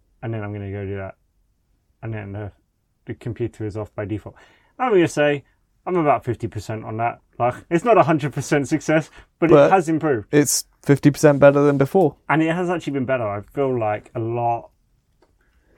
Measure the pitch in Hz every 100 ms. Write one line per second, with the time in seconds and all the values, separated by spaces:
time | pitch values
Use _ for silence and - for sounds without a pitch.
0 | _ _ 120 113 104 104 98 101 98 98
1 | 95 - _ _ _ _ _ _ _ _
2 | 113 110 101 98 104 - _ _ _ _
3 | - 117 123 107 117 - 107 107 104 -
4 | 101 104 - - _ _ _ - 254 196
5 | 160 - 147 143 - _ _ _ - 180
6 | 147 120 - 110 110 110 - 110 117 110
7 | 117 - _ - 120 123 - 170 240 208
8 | 143 160 139 143 - 147 131 151 - 156
9 | 147 - - _ 160 151 147 190 160 156
10 | 156 120 - 147 143 - - _ - 139
11 | 147 135 151 143 143 143 143 143 139 190
12 | 156 - - 147 160 170 175 175 147 139
13 | 123 131 107 101 104 143 135 127 110 107
14 | - 123 113 120 117 117 - _ _ _
15 | _ _ _ _ _ _ _